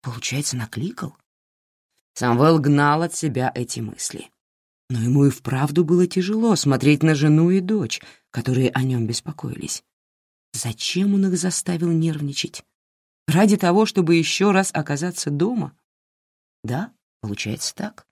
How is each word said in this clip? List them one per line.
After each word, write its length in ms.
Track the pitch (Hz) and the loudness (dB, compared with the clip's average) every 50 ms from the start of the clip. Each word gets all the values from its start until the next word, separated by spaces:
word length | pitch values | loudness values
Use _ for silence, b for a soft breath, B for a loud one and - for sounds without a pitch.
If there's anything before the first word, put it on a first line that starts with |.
Получается, 560 | _ 131 120 120 - - 127 139 143 - - 123 | _ -12 -12 -8 -8 -6 -4 -4 -4 -4 -4 -6
накликал? 580 | 117 107 - 110 131 190 - - - 143 - _ _ _ _ _ _ _ _ _ _ _ _ _ _ _ _ _ _ _ _ | -6 -8 -6 -6 -6 -6 -6 -8 -12 -12 -12 _ _ _ _ _ _ _ _ _ _ _ _ _ _ _ _ _ _ _ _
Самвел 460 | - 123 123 120 120 143 156 165 160 | -4 0 2 4 4 6 6 4 4
гнал 440 | 139 143 147 143 147 147 147 156 170 | 4 4 2 4 4 2 2 0 -2
от 120 | 170 - | -4 -6
себя 360 | - - 156 117 127 127 127 - | -4 -6 -4 -2 -2 -4 -4 -4
эти 240 | 123 123 120 - 120 | -6 -8 -8 -8 -10
мысли. 500 | 113 107 - - - - - - - - _ _ _ _ _ _ _ _ _ _ _ _ | -10 -10 -10 -10 -10 -10 -10 -12 -18 -20 _ _ _ _ _ _ _ _ _ _ _ _
Но 100 | 127 117 | -4 -2
ему 260 | 110 120 131 143 139 | 0 2 4 4 4
и 40 | 139 | 4
вправду 560 | 127 - _ - 127 131 139 143 143 165 180 | 2 0 _ -4 -2 -2 -2 0 2 0 2
было 200 | 151 175 175 180 175 | 4 4 2 2 2
тяжело 480 | - 185 180 190 214 220 226 233 202 | 0 -2 -2 -2 -2 0 2 2 2
смотреть 480 | 160 - 143 135 131 127 139 151 139 151 | 2 2 2 0 2 4 4 4 4 4
на 120 | 160 156 | 2 2
жену 340 | 139 143 156 151 156 165 175 | 4 4 4 6 6 4 4
и 100 | 185 196 | 4 2
дочь, 400 | 180 180 220 214 156 110 - - B B B B B B | 0 0 -2 -2 -2 -4 -6 -10 B B B B B B
которые 380 | - 120 117 127 127 127 131 127 | -10 -8 -4 -2 0 2 0 0
о 120 | - 135 127 | 0 0 -2
нем 240 | 131 127 120 117 107 | 0 0 -2 -2 -2
беспокоились. 760 | 117 - _ - 151 - - 120 - - - - - - _ _ _ _ _ _ _ _ _ _ _ _ _ _ | -4 -6 _ -10 -12 -10 -10 -10 -8 -8 -8 -10 -10 -10 _ _ _ _ _ _ _ _ _ _ _ _ _ _
Зачем 640 | - - - 120 110 - - - - 175 196 202 202 | -12 -8 -6 -6 -6 -6 -6 -4 -2 0 2 2 2
он 100 | 196 196 | 2 2
их 120 | 190 180 180 | 2 0 0
заставил 520 | 180 185 170 - - - 180 165 170 170 | -2 -2 -4 -4 -4 -4 -4 -2 0 0
нервничать? 760 | 165 160 160 165 156 147 147 143 139 - - - - - - _ _ _ _ _ _ _ _ _ _ _ _ - | 0 2 0 0 -2 -2 -6 -6 -6 -6 -8 -8 -8 -12 -20 _ _ _ _ _ _ _ _ _ _ _ _ 0
Ради 300 | 139 170 208 208 208 - | 4 4 6 4 4 4
того, 280 | - 175 175 202 220 | 2 2 4 4 2
чтобы 300 | 214 - 196 180 156 170 | 2 2 0 2 4 4
еще 360 | 165 160 156 - - 190 208 | 2 2 0 0 0 2 2
раз 180 | 196 190 190 185 - | 4 2 2 0 -4
оказаться 580 | - 147 - 147 139 160 180 175 - - 156 | -6 -4 -4 -4 -4 -4 -6 -6 -6 -6 -6
дома? 440 | 147 143 165 208 247 233 156 135 _ _ _ _ _ _ _ _ _ _ _ _ _ _ _ _ _ _ _ | -2 -2 -2 -2 -2 -4 -6 -6 _ _ _ _ _ _ _ _ _ _ _ _ _ _ _ _ _ _ _
Да, 300 | 113 117 143 202 - _ _ _ _ _ _ - | -6 -4 -4 -6 -8 _ _ _ _ _ _ -10
получается 500 | 107 101 - - 107 110 - - - - | -10 -8 -6 -6 -8 -6 -6 -8 -10 -8
так. 320 | - 196 214 - - _ _ | -8 -10 -10 -10 -16 _ _